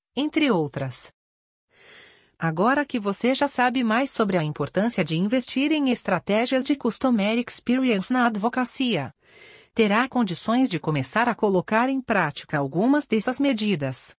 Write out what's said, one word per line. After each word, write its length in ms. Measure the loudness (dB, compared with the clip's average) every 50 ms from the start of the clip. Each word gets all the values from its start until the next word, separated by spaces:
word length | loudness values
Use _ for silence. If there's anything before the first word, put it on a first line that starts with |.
| _ _ _
entre 340 | -4 -4 -2 0 0 2 2
outras. 640 | 2 2 0 -2 -4 -6 -6 -6 -6 -8 -10 -12 -14 _ _ _ _ _ _ _ _ _ _ _ _ _ -20 -20 -20 -20 -20 -20 -20 _ _ _ _ _
Agora 440 | -4 -4 0 2 2 2 2 2 0
que 160 | -2 -4 -4
você 340 | -2 -4 -4 0 0 0 2
já 140 | 2 0 0
sabe 340 | 2 0 0 2 2 0
mais 280 | 0 0 0 0 -2 -2
sobre 260 | -2 -2 0 2 2 0
a 60 | 0
importância 600 | -2 -4 -4 -6 -2 -2 -2 0 0 0 -2 -2
de 120 | 0 0
investir 560 | 0 0 2 0 -2 -2 -2 -2 -2 0 2
em 180 | 2 2 2 0
estratégias 720 | 0 -2 -2 -2 -2 -2 0 0 0 0 0 0 0 -2
de 140 | 0 0 -2
Customer 600 | 0 0 -4 -2 0 0 2 2 2 2 2 0
Experience 760 | 0 -2 -4 -10 -8 -2 0 0 2 2 2 2 0 0 0
na 140 | 0 2 2
advocacia, 840 | 2 0 0 -2 -2 0 -2 -2 -2 -2 -2 -2 0 0 -2 -2 -6 -10 _ _ _ -20 -20 -20 -20 -20 -20 -20 _ _
terá 340 | 2 2 4 4 2 2 0
condições 600 | 0 0 0 0 -2 -4 -2 0 2 2 2 2
de 100 | 0 -2
começar 500 | -2 0 0 0 -2 0 0 0 0 0
a 60 | 0
colocar 540 | 0 0 2 2 0 0 0 0 0 2 0
em 120 | -2 -4
prática 560 | -2 0 0 0 0 0 -4 -8 -8 -4 -2
algumas 520 | -2 -2 -2 0 0 2 4 2 2 2 0
dessas 320 | -2 0 0 -2 -2 0
medidas. 760 | 0 0 0 0 0 0 0 0 -2 -4 -4 -6 -8 -10 -10